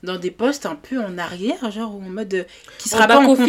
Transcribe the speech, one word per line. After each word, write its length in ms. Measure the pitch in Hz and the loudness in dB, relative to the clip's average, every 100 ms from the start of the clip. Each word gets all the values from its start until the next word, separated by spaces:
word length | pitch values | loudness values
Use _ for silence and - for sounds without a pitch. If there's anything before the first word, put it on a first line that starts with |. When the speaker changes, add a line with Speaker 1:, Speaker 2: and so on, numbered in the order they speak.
Speaker 1:
dans 160 | 180 185 | -8 -8
des 120 | 180 | -8
postes 320 | 185 240 285 185 | -2 -2 -2 -8
un 80 | |
peu 240 | 165 - 262 | -10 -8 -8
en 180 | 208 180 | -6 -8
arrière, 520 | 165 175 202 359 240 | -10 -6 -6 -4 -6
genre 240 | 208 226 | -8 -10
en 60 | 202 | -10
mode, 320 | 190 190 214 | -12 -10 -6
euh, 100 | 190 175 - - - | -6 -6 -16 -20 -14
qui 100 | - | -4
Speaker 2:
En 40 | 220 | 2
Speaker 1:
sera 100 | 220 | 6
pas 120 | 277 | 8
en 20 | |
Speaker 2:
back-office, 240 | 269 262 | 8 6